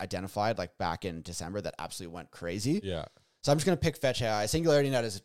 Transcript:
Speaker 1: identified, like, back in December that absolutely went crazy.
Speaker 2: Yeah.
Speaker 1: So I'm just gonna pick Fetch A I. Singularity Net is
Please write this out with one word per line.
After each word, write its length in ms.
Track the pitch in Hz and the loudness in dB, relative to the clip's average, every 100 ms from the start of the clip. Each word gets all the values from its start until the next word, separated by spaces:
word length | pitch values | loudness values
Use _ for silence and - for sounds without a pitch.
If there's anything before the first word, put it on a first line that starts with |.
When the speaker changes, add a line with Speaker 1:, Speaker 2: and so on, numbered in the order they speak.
Speaker 1:
identified, 560 | 95 95 92 104 104 98 | -6 -4 -4 0 0 0
like, 180 | 87 - | -4 -4
back 260 | 90 85 95 | -2 -2 -4
in 160 | 82 | -8
December 400 | 85 87 85 101 | -10 -10 -6 -6
that 140 | 82 - | -6 -8
absolutely 380 | 85 - 87 85 | -10 -10 -12 -12
went 160 | 80 | -14
crazy. 500 | - 85 98 113 196 | -10 -6 -2 0 0
Speaker 2:
Yeah. 220 | 95 82 - _ _ _ | -2 -4 -6 _ _ _
Speaker 1:
So 80 | - | 2
I'm 80 | 151 | 4
just 80 | 170 | 4
gonna 100 | 165 | 2
pick 200 | 160 143 | 2 2
Fetch 240 | 131 123 | 0 2
A 60 | 117 | 2
I. 160 | 107 107 | 2 2
Singularity 420 | 160 165 147 139 | 2 6 6 6
Net 160 | 131 117 | 2 0
is 160 | 98 | -4